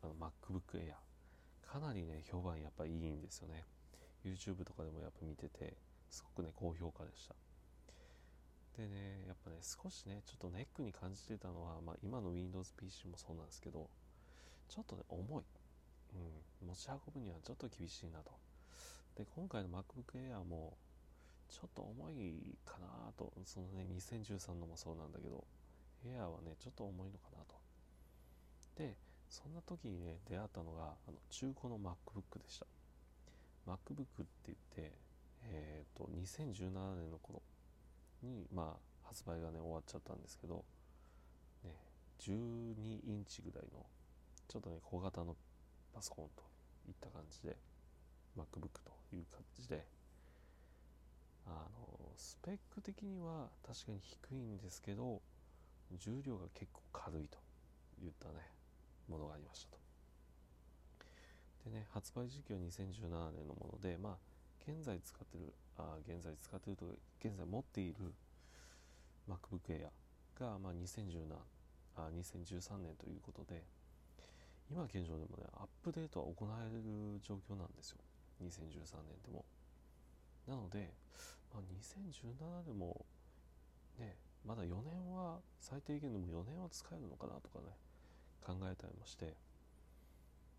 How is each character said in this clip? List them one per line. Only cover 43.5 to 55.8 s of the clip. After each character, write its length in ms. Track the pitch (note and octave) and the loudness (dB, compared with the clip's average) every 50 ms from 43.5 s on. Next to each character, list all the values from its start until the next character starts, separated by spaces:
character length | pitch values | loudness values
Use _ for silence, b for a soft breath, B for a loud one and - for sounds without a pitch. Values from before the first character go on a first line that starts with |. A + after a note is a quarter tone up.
ら 80 | - - | -2 -2
い 40 | - - - | -2 -4 -4
の、 100 | - - - - - - - - - - - - - - - | -6 -8 -8 -10 -14 -14 -14 -14 -14 -14 -12 -12 -12 -8 -2
ち 80 | - | -2
ょ 40 | A2 | 0
っ 20 | |
と 80 | - F2+ | 2 2
ね、 80 | E2 E2 - | 0 0 2
小 160 | - - F2 | 4 4 6
型 240 | F#2 F#2+ - F2 E2+ | 6 6 6 6 4
の 120 | E2+ E2 - - - - - - - - - - - | 4 2 0 -4 -14 -14 -14 -14 -14 -14 -14 -14 -8
パ 80 | - A2+ | -4 -2
ソ 140 | G2+ - - | -2 0 0
コ 80 | - | 0
ン 80 | D#2 D2 - | -2 -4 -4
と 60 | - - - - - - - - - - G2 | -8 -12 -12 -14 -14 -14 -14 -14 -8 -6 -6
い 40 | |
っ 20 | F#2+ - | -6 -4
た 80 | - - | -6 -4
感 140 | - E2+ D#2 D#2 | -4 -4 -6 -6
じ 120 | - - | -6 0
で、 160 | - D2 - - - - - - - - - - - - - - - - - | 2 2 2 0 -4 -12 -14 -14 -14 -14 -14 -14 -14 -14 -14 -14 -14 -4 0
MacBook 320 | - D#2 - - F2 D#2+ D#2 - - - | 0 0 0 0 0 0 0 -2 -4 -8
と 80 | - - - - - - | -8 -10 -10 -6 -2 0
い 60 | F2 | 0
う 60 | E2+ - | 0 0
感 120 | - - - - - | -6 -10 -10 -8 -6
じ 140 | - B2 A#2+ | -6 2 4
で、 160 | D#2+ D#2 D#2+ - - - - B B B B B B B B B B B B B B B B B B - - - - - - - - - - | 4 4 4 -2 -12 -14 -14 B B B B B B B B B B B B B B B B B B -14 -14 -14 -14 -14 -14 -14 -14 -8 -4
あ 40 | F2 | -2
の、 160 | D#2+ D#2 D#2 - G#2+ A#2 A#2+ - - - C#2 - - | 0 0 0 -2 -4 -6 -6 -6 -6 -6 -6 -6 -6
ス 220 | - - - - - | -6 -6 -6 -6 -2
ペ 100 | - F3+ | 0 0
ッ 60 | G3+ G3 - - | 0 0 -2 -4
ク 100 | - G#3 | -4 -2
的 220 | - - F#3+ - | 0 0 0 2
に 180 | G#3 G3 F#3+ F#3 | 2 2 2 4
は 300 | E3+ E3 D#3+ D#3 B2+ - - - - | 4 4 4 2 2 0 -2 -6 -4
確 200 | - A#2 - - | -2 -2 0 2
か 60 | - | 2
に 80 | G#2+ F#2+ | 2 2
低 320 | - - - - - - | 0 -4 -8 -8 -2 0
い 40 | C3+ | 2
ん 200 | C3+ B2 A2+ G#2 F#2+ | 2 4 4 2 2
で 120 | G#2+ F#2 | 2 0
す 100 | - - | -2 -2
け 140 | - G2+ G2+ | 0 2 4
ど、 260 | G#2 B2 B2+ A2 - - - - B B B B B B B B B | 4 6 4 4 2 0 -6 -14 B B B B B B B B B